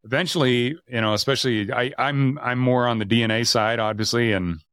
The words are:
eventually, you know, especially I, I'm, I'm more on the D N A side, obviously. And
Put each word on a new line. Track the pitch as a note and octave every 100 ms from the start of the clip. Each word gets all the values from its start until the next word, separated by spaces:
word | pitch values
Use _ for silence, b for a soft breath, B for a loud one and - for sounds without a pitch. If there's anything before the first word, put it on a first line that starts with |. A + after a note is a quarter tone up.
eventually, | A2 C3+ F3 F3 C3 B2 A#2+ D#3 -
you | A#2+
know, | A2
especially | G#2+ - C3 C3 A2 G#2
I, | B2 B2 -
I'm, | C3 C#3+ C3 C#3+
I'm | A#2+ B2
more | B2+ B2+ A#2+
on | A2+
the | G2+
D | A#2
N | A2+
A | A2 A#2
side, | A#2+ G#2+ A#2
obviously. | G#2+ G#2+ A2 A#2 A#2
And | G2 F2 D#2+ _